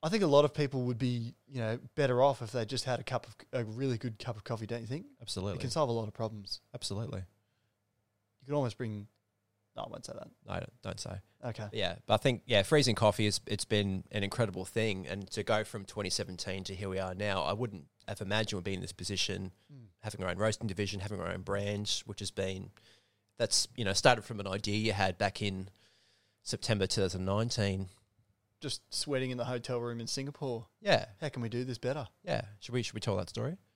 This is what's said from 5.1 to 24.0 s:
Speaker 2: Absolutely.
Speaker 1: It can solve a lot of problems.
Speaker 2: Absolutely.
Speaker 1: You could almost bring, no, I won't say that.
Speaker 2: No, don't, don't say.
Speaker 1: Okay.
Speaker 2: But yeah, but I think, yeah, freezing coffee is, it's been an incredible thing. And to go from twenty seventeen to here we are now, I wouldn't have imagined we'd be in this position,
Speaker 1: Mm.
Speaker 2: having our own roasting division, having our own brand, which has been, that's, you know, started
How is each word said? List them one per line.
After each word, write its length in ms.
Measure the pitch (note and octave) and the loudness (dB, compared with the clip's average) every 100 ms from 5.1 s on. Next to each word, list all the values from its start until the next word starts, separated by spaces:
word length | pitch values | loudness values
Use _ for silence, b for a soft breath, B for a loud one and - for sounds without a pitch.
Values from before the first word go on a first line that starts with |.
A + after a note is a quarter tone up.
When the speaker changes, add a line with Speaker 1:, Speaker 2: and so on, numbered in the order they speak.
| - | -16
Speaker 2:
Absolutely. 380 | A2+ - F#2+ F#2+ | -8 -4 -2 -2
Speaker 1:
It 20 | |
can 100 | C3+ | -2
solve 200 | D#3+ C#3+ | 0 2
a 20 | |
lot 160 | A2+ A2 | 2 -2
of 60 | |
problems. 460 | - A2+ A2 G2 - _ | -4 -6 -6 -10 -12 _
Speaker 2:
Absolutely. 440 | A#2+ - G2 A2+ G2 | -10 -6 -4 -4 -6
Speaker 1:
You 1300 | F2+ _ _ _ _ _ _ _ _ _ _ _ B2 | -10 _ _ _ _ _ _ _ _ _ _ _ -2
could 80 | |
almost 240 | D3 B2+ - | 0 0 -2
bring, 300 | A#2+ G#2 G2+ _ _ _ _ _ _ - | -6 -6 -10 _ _ _ _ _ _ -10
no, 60 | |
I 60 | - | -8
won't 160 | - - | -10 -12
say 80 | |
that. 140 | - - _ - | -12 -14 _ -6
Speaker 2:
No, 60 | |
don't, 180 | F#2 F#2 _ | -6 -6 _
don't 180 | G2 F#2 | -10 -8
say. 160 | - F#2+ - b | -8 -10 -12 b
Speaker 1:
Okay. 200 | B2 A2+ G#2 | -10 -8 -8
Speaker 2:
But 40 | |
yeah, 220 | A2 F#2 F2 - | -2 -2 -2 2
but 80 | |
I 20 | G#2+ | 4
think, 260 | C#3+ A#2+ - | 4 0 4
yeah, 160 | A2 | 4
freezing 320 | F#2+ D3+ C3+ | 8 6 6
coffee 320 | G#2+ A2 G#2 G#2+ | 6 6 6 2
is, 140 | - - | 2 -2
it's 200 | G#2 - | -4 2
been 380 | G#2+ G2+ F#2+ - | 2 4 0 -2
an 140 | G#2+ | -4
incredible 400 | G2 - A2+ F#2 | -2 0 0 0
thing. 420 | F#2 - A2 F#2+ D#2 | -4 0 0 0 -4
And 240 | G2 G2 | -6 -6
to 100 | - | -6
go 220 | G2+ G#2+ | 2 0
from 200 | G#2+ A2 | 0 -8
twenty 260 | F#2+ - G2 | -8 -4 -2
seventeen 540 | - G2 F2+ - F#2+ | -2 -2 -6 -6 -6
to 100 | F#2 | -6
here 140 | F#2 G2+ | -6 -4
we 100 | F#2+ | -2
are 160 | F#2+ | -4
now, 280 | F#2 G#2 F#2+ | -2 0 0
I 100 | D#2 | 0
wouldn't 320 | G#2 A#2+ G2+ C#2+ _ - | 0 -2 -6 -14 _ -12
have 120 | G2+ | -8
imagined 360 | G2 G#2 A2 G2+ | 0 0 2 -2
we'd 60 | |
be 100 | F2+ | -2
in 60 | F#2+ | -4
this 120 | F#2 | -6
position, 600 | - F2+ G2 - F#2+ F#2+ - _ | -8 -6 -2 -2 -2 -6 -10 _
Speaker 1:
Mm. 140 | C#3 A2 _ | -20 -20 _
Speaker 2:
having 220 | A2+ G#2+ | -10 -4
our 60 | F#2 | -4
own 80 | F2 | 2
roasting 280 | G#2+ A2 A2+ | 2 2 -2
division, 340 | F#2 G2+ G2+ | -2 -2 -2
having 200 | F#2+ G2+ | -6 -4
our 80 | F2 | -4
own 140 | F#2 | -4
brand, 600 | F#2 G2 G2+ G#2 G#2 - - | -2 -2 0 -2 -2 -2 -4
which 140 | G2+ | -8
has 100 | G2 | -6
been, 400 | - F#2+ F#2+ F#2+ - b b b b b _ | -2 -2 -2 -8 -16 b b b b b _
that's, 300 | A2+ - - - | 2 2 0 -2
you 80 | |
know, 80 | G#2 | 0
started 300 | G2 | 6